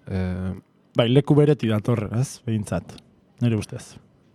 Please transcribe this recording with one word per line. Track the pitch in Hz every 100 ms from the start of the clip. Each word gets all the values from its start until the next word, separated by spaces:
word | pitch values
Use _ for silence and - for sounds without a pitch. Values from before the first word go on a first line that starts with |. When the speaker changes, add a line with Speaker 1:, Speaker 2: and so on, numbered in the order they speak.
| -
Speaker 1:
eh, | 95 92 90 92 92 - _ _ -
Speaker 2:
Bai, | 117
leku | 135 - 147
bereti | 147 147 110
dator, | 107 104 113 101 110
ez? | 139 -
Behintzat, | 120 110 - 107 - - - _ _ _
nire | 120 110
ustez. | - 123 - - - _ _